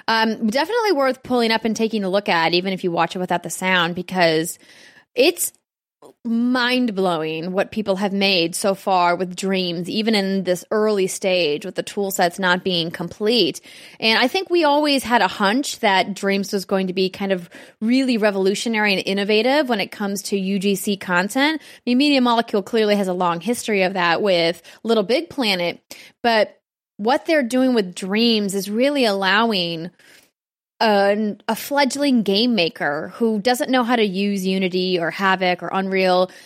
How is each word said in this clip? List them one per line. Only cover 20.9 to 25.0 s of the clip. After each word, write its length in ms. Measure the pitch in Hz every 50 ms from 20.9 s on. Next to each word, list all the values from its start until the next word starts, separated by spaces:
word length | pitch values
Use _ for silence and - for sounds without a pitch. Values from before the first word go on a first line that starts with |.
| 202
content. 640 | 196 - 190 180 175 185 208 - 262 277 302 320 294
I 40 | - - - - _
mean, 120 | 240 247
Media 240 | 254 294 294 285 262
Molecule 420 | 247 240 233 233 233 - - 202 190
clearly 320 | - 240 220 214 208 208
has 120 | 202 196
a 60 | 185 180
long 280 | 185 180 170 165 170
history 420 | 160 220 247 - - 233 208 196 185
of 100 | 180 196
that 280 | 185 175 170 165 -
with 400 | 214 196 180 170 165 165 175 - - - - - -
Little 200 | 220 226 220